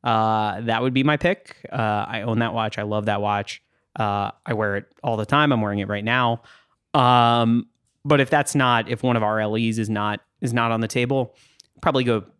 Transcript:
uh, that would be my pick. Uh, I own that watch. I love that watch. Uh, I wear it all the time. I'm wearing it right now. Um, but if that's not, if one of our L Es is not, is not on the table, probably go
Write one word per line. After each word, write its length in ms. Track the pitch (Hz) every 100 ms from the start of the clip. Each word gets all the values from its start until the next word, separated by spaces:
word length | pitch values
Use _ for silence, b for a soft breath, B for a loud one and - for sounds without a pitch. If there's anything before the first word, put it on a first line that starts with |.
uh, 560 | 120 110 110 110 107 98
that 180 | 113 113
would 120 | 131
be 80 | 127
my 140 | 139 151
pick. 400 | 175 196 - - -
Uh, 40 | - 110 104 -
I 140 | 113
own 160 | 113 113
that 160 | 117
watch. 240 | 113 110 107
I 40 |
love 240 | 104 107 107
that 140 | 101
watch. 420 | 104 101 101 - _ _ _ -
Uh, 320 | 107 101 101 - -
I 80 |
wear 220 | 110 107 101
it 100 | - _
all 140 | - 110
the 100 | 107
time. 260 | 143 151
I'm 80 | 120
wearing 200 | 104 101
it 80 | 101
right 160 | 104
now. 380 | 110 123 123 117 b b b b _
Um, 720 | 147 123 123 120 120 117 117 - _ _ _
but 160 | 143 147
if 100 | 127
that's 240 | 151 139
not, 340 | 147 127 120 107
if 140 | 120
one 140 | 127 117
of 60 |
our 160 | 107 107
L 160 | 107 110
Es 200 | 113 110
is 120 | 110
not, 300 | 104 104 104 _ _
is 120 | 120
not 180 | 117 117
on 100 | 113
the 80 | 113
table, 460 | 127 123 135 123 b b b b _
probably 240 | 175 139
go 200 | 120 110 92